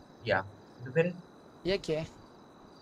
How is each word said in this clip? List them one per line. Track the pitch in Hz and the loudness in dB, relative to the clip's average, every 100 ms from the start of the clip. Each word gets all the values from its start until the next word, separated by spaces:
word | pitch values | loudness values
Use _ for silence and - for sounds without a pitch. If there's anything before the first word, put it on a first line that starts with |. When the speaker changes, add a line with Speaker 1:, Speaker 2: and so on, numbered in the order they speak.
| - - | -20 -10
Speaker 1:
யா, | 113 95 95 - - - | 0 0 0 -10 -20 -14
உங்க | 127 | -2
பேரு? | 143 175 175 - - - - 170 | 2 2 0 -12 -20 -20 -8 -2
Speaker 2:
ஏ | 196 | 0
கே. | - 156 160 - - - - - - - | 0 -2 -2 -10 -20 -20 -20 -20 -20 -20